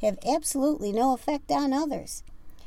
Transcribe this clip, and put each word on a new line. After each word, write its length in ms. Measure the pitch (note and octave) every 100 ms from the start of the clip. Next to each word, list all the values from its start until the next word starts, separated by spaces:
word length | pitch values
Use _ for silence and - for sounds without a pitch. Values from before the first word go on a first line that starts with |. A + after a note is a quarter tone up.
have 160 | G#3+ G3 -
absolutely 640 | D#4 - C#4 C#4 D4+ G#3
no 220 | G#3 C4
effect 380 | B3+ - D4 -
on 220 | C#4 C#4+
others. 500 | C4 D#4 G3+ - - - - - -